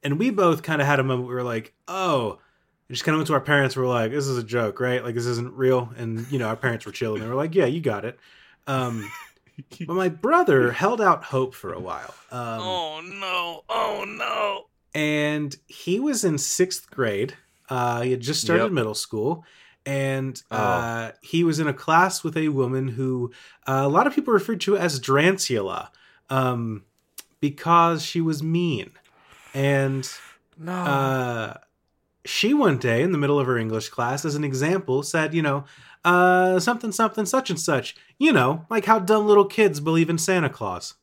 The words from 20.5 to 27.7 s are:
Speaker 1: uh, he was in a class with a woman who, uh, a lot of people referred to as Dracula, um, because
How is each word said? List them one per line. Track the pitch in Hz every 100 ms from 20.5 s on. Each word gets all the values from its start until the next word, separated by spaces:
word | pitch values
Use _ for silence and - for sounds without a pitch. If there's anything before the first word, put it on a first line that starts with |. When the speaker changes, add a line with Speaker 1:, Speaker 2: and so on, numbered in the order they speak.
| -
Speaker 1:
uh, | 127 120 117 117 113 -
he | - 165
was | 170 156
in | 156
a |
class | 143 - 165 185 185
with | 165 160
a | 156
woman | 139 127 131 135
who, | 117 131 127 120 - - _ -
uh, | 135 139
a |
lot | 160 262
of | 269
people | -
referred | 214 - 208
to | 185 202
as | 175 139
Dracula, | 120 139 165 190 - 117 95 - - _ _ _ _
um, | 131 127 123 117 104 _ _ _ - - _
because | 147 139 165